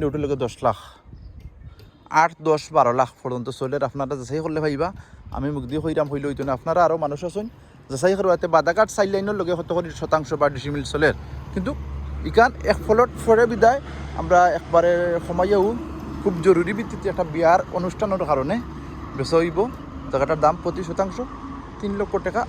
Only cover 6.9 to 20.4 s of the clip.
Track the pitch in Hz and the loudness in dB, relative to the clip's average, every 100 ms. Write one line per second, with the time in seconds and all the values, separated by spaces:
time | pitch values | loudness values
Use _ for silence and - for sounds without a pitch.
6.9 | 165 147 147 180 190 220 - - - - | 4 -2 -4 -6 -6 -8 -12 -20 -20 -10
7.9 | 135 180 196 190 170 180 160 156 180 214 | 0 2 4 2 2 4 2 4 2 2
8.9 | - 196 196 202 208 170 170 165 170 170 | 2 0 0 -2 -2 -2 -4 -2 -4 -4
9.9 | - 156 156 143 151 143 135 143 147 - | -8 -2 0 0 0 0 0 -6 -6 -4
10.9 | 147 147 - - - - 196 185 - - | 2 2 2 -6 -14 -8 -6 -4 -6 -8
11.9 | - - - 160 214 247 - - - - | -8 -8 -6 0 4 4 4 0 0 2
12.9 | 220 247 - 226 220 233 220 226 277 - | 4 4 0 4 6 4 4 4 4 -2
13.9 | - - - 165 180 180 160 143 165 170 | -12 -10 -8 4 6 6 2 2 4 4
14.9 | 175 175 170 160 175 185 202 202 240 - | 4 2 -2 -2 0 2 4 2 0 -8
15.9 | - - - 196 170 175 175 175 208 220 | -10 -10 -4 -2 2 4 4 2 -2 -6
16.9 | - 196 180 165 160 165 185 - 180 180 | -6 -4 -2 -4 2 6 6 2 -4 -4
17.9 | - 208 190 151 139 135 233 - - - | -2 -2 -2 0 0 0 -2 -4 -12 -12
18.9 | - - 139 127 165 170 160 240 - - | -12 -10 -6 0 2 2 0 -2 -4 -12
19.9 | - - 135 139 156 | -14 -4 0 0 4